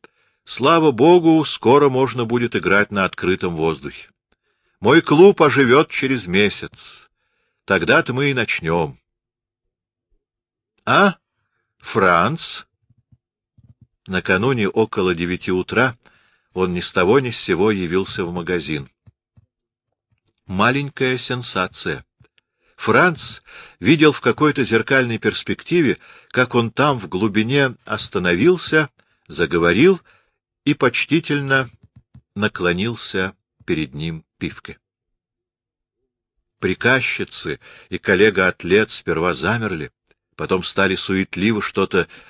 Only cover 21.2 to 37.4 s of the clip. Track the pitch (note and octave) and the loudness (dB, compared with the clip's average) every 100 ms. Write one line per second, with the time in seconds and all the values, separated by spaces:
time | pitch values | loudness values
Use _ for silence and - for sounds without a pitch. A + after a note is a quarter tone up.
21.2 | - B2+ A#2+ F#2+ F#2 - F2+ C#2+ - _ | -4 -6 -4 -4 -4 -6 -8 -8 -10 _
22.2 | _ _ _ _ _ - - A2+ F3 D#3 | _ _ _ _ _ -10 0 4 4 0
23.2 | - - _ - - - F2+ D#3 D3+ C#3 | -8 -10 _ -20 -20 -6 0 4 4 2
24.2 | B2 A2 D3+ C#3 G#2 A2 - C3+ B2 A2+ | -2 0 0 0 -2 -2 0 0 0 -2
25.2 | A2 - - F#2+ - F3 C3+ E2 - - | -2 -4 -6 -8 -2 0 0 -2 -8 -20
26.2 | _ - B2 B2 A2+ - D3 C3 F2+ F#2 | _ -2 0 0 -2 0 0 0 -6 -4
27.2 | A2 G2+ A2 C#3+ C3+ A2+ - G#2+ - G2 | -2 0 0 0 0 -4 -8 -8 -4 -2
28.2 | F2+ F2 E3 F3+ - D#3 D3 _ _ _ | 0 2 2 2 0 -2 -2 _ _ _
29.2 | _ D#2+ E2 E2+ E2+ F2+ F3 F3+ _ _ | _ -4 -2 2 2 4 4 2 _ _
30.2 | _ _ _ _ - C#3+ C3 - - D#3 | _ _ _ _ -4 0 0 -2 -2 -2
31.2 | - C#3+ C#3 C3+ B2+ _ _ - _ - | -2 -4 -2 -2 -2 _ _ -20 _ -20
32.2 | _ - G#2+ - F2 F2 A2+ A2+ - G2 | _ -4 -4 -2 -2 0 -4 -6 -8 -4
33.2 | F#2 - _ _ - E2 D2 C#2+ E2 D#2+ | -6 -8 _ _ -6 -4 -4 -8 -8 -10
34.2 | _ - D#2+ - - - _ _ _ _ | _ -12 -12 -12 -20 -20 _ _ _ _
35.2 | _ _ _ _ _ _ _ _ _ _ | _ _ _ _ _ _ _ _ _ _
36.2 | _ _ _ - G2 F2+ A#2 C3 A#2+ - | _ _ _ -8 -6 -2 0 0 0 -6
37.2 | G2 - | -8 -8